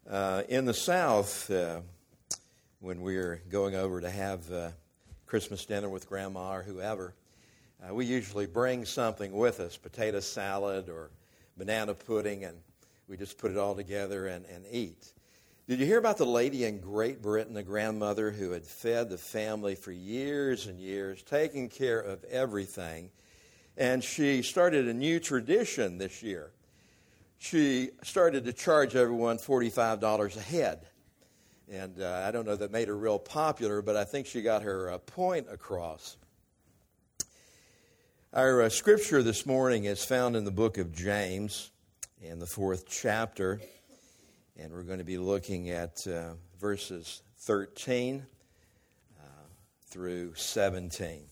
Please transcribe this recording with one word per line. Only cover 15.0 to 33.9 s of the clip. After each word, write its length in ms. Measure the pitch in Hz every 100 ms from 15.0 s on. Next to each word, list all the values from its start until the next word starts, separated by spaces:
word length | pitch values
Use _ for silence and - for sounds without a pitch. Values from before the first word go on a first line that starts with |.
| - _ _ _ _ _ -
Did 100 | 127
you 80 | 143
hear 120 | 220
about 180 | 220 202
the 100 | 131
lady 380 | 117 127 139
in 160 | 113 101
Great 420 | 90 104 113 135
Britain, 320 | 104 107 110
the 80 | 110
grandmother 680 | 92 104 110 107 104 104 107
who 220 | 104 92
had 120 | 87
fed 460 | 80 - 113 117 117
the 80 | 90
family 560 | - 110 107 107 101 95
for 160 | -
years 760 | 90 95 117 139 143 139 131 104
and 140 | 90
years, 420 | 95 98 98 95
taking 460 | - 143 156 139 123
care 320 | - 131 113
of 240 | 101 95
everything, 840 | - 127 131 101 95 - 85 82 90 _ - - - - - -
and 260 | 127 127
she 400 | 117 - 143 135
started 460 | 120 - 175 151 123
a 60 |
new 260 | 117 147 165
tradition 800 | 165 135 113 196 233 - 101 90
this 240 | 95 -
year? 260 | 113 90 76 _ _ _ _ _ _ _ _ _
She 500 | - 165 143 127 127 -
started 440 | - 196 170 139 120
to 60 |
charge 440 | 117 - 156 131 127
everyone 420 | 120 120 117 113
forty-five 640 | - 135 120 123 113 107
dollars 360 | 110 107 104 98
a 40 |
head. 480 | 98 165 117 78 - _ _ _ _ _ _ _ -
And, 300 | 95 95 90
uh, 240 | 92 90 95
I 60 |
don't 140 | 117 110
know 100 | 104
that 160 | 101
made 160 | 110 107
her 80 | 104
real 240 | 110 101
popular, 600 | - 151 156 143 110 104
but 140 | 101